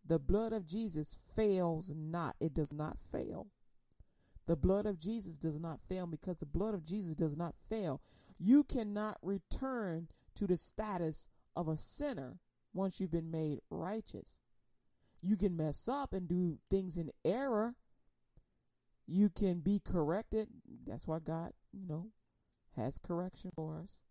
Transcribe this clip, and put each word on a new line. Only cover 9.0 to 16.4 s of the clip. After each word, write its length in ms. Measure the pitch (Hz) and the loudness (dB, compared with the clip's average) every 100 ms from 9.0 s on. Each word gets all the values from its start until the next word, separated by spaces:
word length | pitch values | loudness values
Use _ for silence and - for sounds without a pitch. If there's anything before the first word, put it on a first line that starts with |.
| 214 - | -4 -4
return 880 | 180 196 _ - 262 254 202 165 165 - - | -4 -4 _ -2 -2 -2 -2 -4 -6 -16 -20
to 140 | - 196 | -4 2
the 100 | 180 | 2
status 680 | - - 214 190 160 156 - _ _ - | 0 -6 -4 0 -2 -4 -12 _ _ -4
of 120 | 160 | -2
a 100 | 156 | -2
sinner 640 | - - 294 202 127 113 _ _ _ | -4 -4 -4 -4 -8 -12 _ _ _
once 260 | 180 190 - | -2 -2 -2
you've 120 | 185 | -2
been 180 | 165 160 | -2 -2
made 300 | 160 156 143 _ | -2 0 -2 _
righteous. 720 | 165 165 220 - - - - _ _ _ _ _ _ _ - | -6 -4 -4 -8 -14 -14 -20 _ _ _ _ _ _ _ -6
You 160 | 175 202 | 0 4
can 180 | 190 170 | 4 4
mess 320 | 156 143 - | 0 0 -2
up 240 | 277 269 | -2 -2
and 160 | 190 175 | -4 0
do 300 | 180 | 2